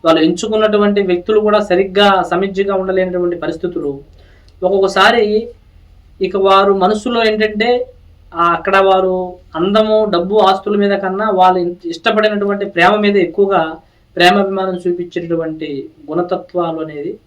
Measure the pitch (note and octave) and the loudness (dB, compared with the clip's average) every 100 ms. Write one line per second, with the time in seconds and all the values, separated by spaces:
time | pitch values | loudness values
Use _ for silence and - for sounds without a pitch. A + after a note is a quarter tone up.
0 | E3 D#3+ D#3+ F3+ G#3+ G#3+ G#3+ G#3 G3+ G3+ | 2 2 2 0 -2 0 2 2 2 0
1 | F#3+ F3 - G#3+ G#3+ G#3 G#3 F3+ G3 F#3 | 0 -2 0 0 2 0 0 0 0 2
2 | G3+ F#3+ F3 F3+ G3 F#3+ G3 F#3+ F#3 F#3+ | 2 2 0 -2 -2 -2 -2 -2 -2 -2
3 | F#3 F3+ F3 F3 D3+ E3 F3+ E3+ C#3+ C#3 | -2 -2 -4 -4 -8 -6 -6 -6 -6 -8
4 | - - - - _ _ F#3 G3 F#3+ F#3+ | -14 -20 -20 -20 _ _ -2 0 0 4
5 | G3+ A#3+ G#3 G#3+ A#3 - _ - _ - | 4 4 2 -2 -4 -16 _ -20 _ -20
6 | _ - F#3 G3 F#3+ F#3+ G3+ G3 F#3 G#3+ | _ -6 -4 0 4 4 4 2 2 0
7 | - A#3 A3 G#3+ A3 G#3 A#3 B3 B3 - | -2 0 0 0 -2 0 0 0 -4 -14
8 | - _ - E3 E3+ E3 G3 G3 F#3+ F#3+ | -20 _ -16 -2 0 0 0 2 4 2
9 | F#3 F#3 F3+ F3+ - D#3+ F#3 G#3 A3 G#3+ | 2 -2 -6 -12 -12 -4 0 2 2 2
10 | G#3+ F3 F#3 G#3+ F#3+ F#3+ G#3 G#3 G3+ G3 | 2 0 0 2 2 2 -2 0 0 0
11 | F#3+ F#3+ A3 F#3 F#3 F#3 F3 F3 E3+ E3 | -4 -4 -2 4 4 4 -2 -6 -10 -4
12 | A#3 G#3+ G#3+ G#3 G3+ G3+ G3 F3 F3+ G#3 | -2 0 0 0 -4 -4 -4 2 2 4
13 | G#3 G3+ E3+ - G3 F#3+ D#3+ E3 _ _ | 2 2 0 0 2 2 -2 -8 _ _
14 | _ - F3 G3+ G3 F#3+ F#3+ F3+ F3+ F3 | _ 2 4 4 0 -2 -4 -4 -4 -4
15 | F3 F3 E3 E3 D#3+ D#3 D#3 C#3 - _ | -6 -8 -4 -4 -4 -8 -10 -10 -12 _
16 | - D#3 F3+ F#3+ - F3 E3+ D#3+ D#3 D3+ | -8 -6 -4 -6 -6 -6 -4 -6 -10 -10
17 | D#3+ - | -10 -12